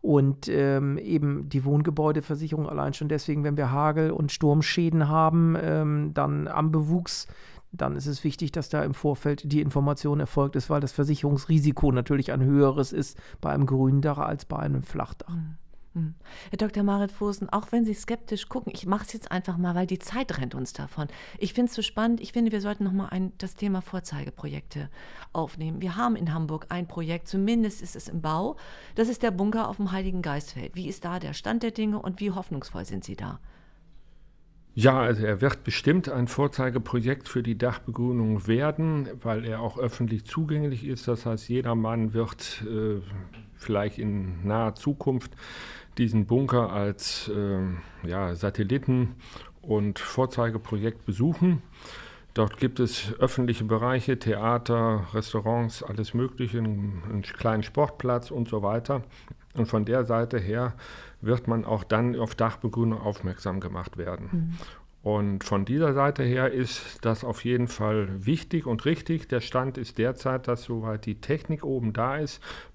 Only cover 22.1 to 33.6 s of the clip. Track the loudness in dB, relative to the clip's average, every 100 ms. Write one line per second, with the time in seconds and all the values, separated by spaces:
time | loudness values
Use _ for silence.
22.1 | 2 0 0 2 2 -2 -2 0 0 -2
23.1 | -2 -4 -4 -10 -4 -2 -2 -4 -8 -6
24.1 | -8 -8 -8 -8 -8 -10 -10 -10 -12 -16
25.1 | -16 -8 -4 -4 -4 -6 -4 -4 0 0
26.1 | 2 0 0 -2 -4 -4 -6 -4 -6 -4
27.1 | -4 -2 0 2 4 2 -2 -10 -10 -8
28.1 | -2 0 0 0 -4 -12 -16 -6 0 2
29.1 | 2 0 2 2 2 0 -2 -2 0 -2
30.1 | -2 -2 -2 -4 -8 -8 -8 -8 -6 -6
31.1 | -6 -6 -6 -2 -2 -2 -2 -2 -2 -4
32.1 | -4 -2 -4 -4 -8 -8 -10 -8 -8 -8
33.1 | -8 -8 -10 -14 -20